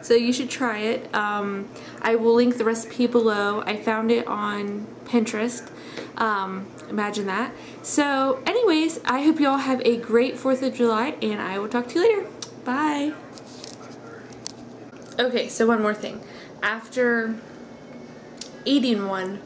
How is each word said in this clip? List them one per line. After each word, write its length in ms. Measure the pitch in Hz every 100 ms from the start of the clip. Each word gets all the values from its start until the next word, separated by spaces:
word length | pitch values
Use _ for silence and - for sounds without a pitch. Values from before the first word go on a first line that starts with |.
so 120 | -
you 180 | 240 240
should 180 | 247 254
try 280 | - 247 208
it. 340 | 220 240 -
Um, 560 | 214 208 208 202 196 202 - - -
I 140 | 226
will 200 | 226 233
link 240 | 233 247 240
the 60 |
recipe 440 | 220 226 - - 240
below. 560 | 240 220 208 202 208 -
I 100 | 208
found 360 | 226 220 226
it 140 | 233 233
on 580 | 208 208 208 202 208 214 -
Pinterest. 640 | - 240 220 214 233 - - - - - - -
Um, 500 | 226 202 190 190 202 - -
imagine 380 | 208 208 202 196
that. 260 | 190 254 - - -
So 580 | - - 285 269 269 - -
anyways, 540 | 440 453 311 320 320
I 180 | - 254
hope 180 | 294 311
you 80 | 285
all 100 | 269
have 220 | 269 254
a 120 | 226 240
great 400 | - 226 262 -
fourth 260 | 262 262
of 120 | 269
July, 420 | - 233 220 269 -
and 180 | 214 208
I 180 | 180 196
will 100 | 208
talk 200 | 240 240
to 100 | 339
you 40 |
later. 260 | 453 403 - - - -
Bye. 480 | - 262 302 285 294 294 - - - - - - - - - - - - - - - - - - - -
Okay, 280 | 247 240 -
so 180 | - 226
one 160 | 226
more 120 | 208
thing. 260 | 214 - 220 - - - -
After 720 | 202 226 - 254 240 233 226 226 - - - - - - - - - - - -
eating 420 | - 277 247 208 196
one 320 | 190 185 196